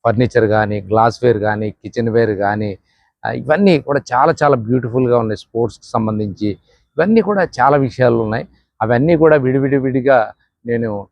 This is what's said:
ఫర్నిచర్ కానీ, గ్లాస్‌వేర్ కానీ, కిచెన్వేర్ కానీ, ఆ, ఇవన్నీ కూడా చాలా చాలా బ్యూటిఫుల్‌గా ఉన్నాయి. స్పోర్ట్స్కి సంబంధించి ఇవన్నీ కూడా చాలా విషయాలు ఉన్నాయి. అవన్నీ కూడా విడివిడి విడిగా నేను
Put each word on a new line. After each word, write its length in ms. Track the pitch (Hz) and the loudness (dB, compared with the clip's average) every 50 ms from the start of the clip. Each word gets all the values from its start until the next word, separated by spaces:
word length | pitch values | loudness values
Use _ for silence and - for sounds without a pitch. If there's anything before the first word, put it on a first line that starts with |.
| _ | _
ఫర్నిచర్ 420 | 117 110 113 123 113 - 120 110 | 0 0 2 0 2 2 0 2
కానీ, 340 | 104 107 107 107 101 104 104 | 2 2 0 0 0 -4 -8
గ్లాస్‌వేర్ 580 | 95 95 107 110 113 117 107 - 123 123 113 104 | -4 -2 2 2 2 2 0 0 0 0 0 0
కానీ, 320 | 101 107 107 104 107 107 | -2 -4 -4 -4 -6 -8
కిచెన్వేర్ 600 | - _ - 101 - 123 117 117 107 117 117 107 | -8 _ -18 -10 -6 -4 -4 0 0 0 0 0
కానీ, 480 | 104 95 101 101 104 107 110 104 95 _ _ _ _ _ _ _ _ _ - | -2 -2 -2 -2 -2 -2 -4 -6 -8 _ _ _ _ _ _ _ _ _ -8
ఆ, 60 | 113 | -8
ఇవన్నీ 480 | 117 127 - 131 151 175 202 196 170 143 | -8 -6 -2 -2 0 2 4 2 2 2
కూడా 220 | - 135 143 139 - - | 0 -2 -4 -4 -4 -2
చాలా 220 | 123 123 139 165 156 - | 0 2 2 2 2 2
చాలా 140 | 151 143 139 | 2 2 2
బ్యూటిఫుల్‌గా 640 | 123 107 110 123 131 120 117 113 131 131 120 120 120 | 0 0 -2 -2 -2 -2 -2 -2 -2 0 2 2 0
ఉన్నాయి. 200 | 113 110 107 - | 0 -2 -6 -8
స్పోర్ట్స్కి 480 | - _ _ 113 117 110 - - - | -10 _ _ -4 -4 -4 -6 -14 -20
సంబంధించి 720 | - - 117 110 110 107 107 107 101 92 - 107 104 95 - _ _ _ _ _ _ _ | -6 -4 -4 -2 -2 -4 -4 -6 -6 -6 -4 -4 -4 -4 -6 _ _ _ _ _ _ _
ఇవన్నీ 240 | 147 165 196 226 226 | -2 0 2 2 2
కూడా 220 | 208 202 208 196 175 | 2 2 0 -2 -2
చాలా 320 | 156 - - 123 139 147 | -4 0 0 2 2 4
విషయాలు 420 | 143 135 123 - - 127 120 117 117 | 2 0 -2 0 0 2 2 2 0
ఉన్నాయి. 260 | 113 107 107 120 - - _ _ _ _ _ _ | -2 -4 -6 -8 -8 -12 _ _ _ _ _ _
అవన్నీ 340 | 113 110 120 117 139 165 175 | -2 0 0 2 2 2 2
కూడా 200 | 151 160 156 156 | 4 4 4 4
విడివిడి 420 | 147 127 131 131 135 135 135 139 139 | 4 2 0 0 0 0 0 0 0
విడిగా 400 | 131 135 127 135 120 139 135 123 107 104 - _ _ _ _ _ _ | -2 -2 -2 -2 0 2 2 2 2 -2 -8 _ _ _ _ _ _
నేను 440 | 117 117 117 117 110 104 101 98 _ | -6 -4 -4 -4 -6 -6 -10 -12 _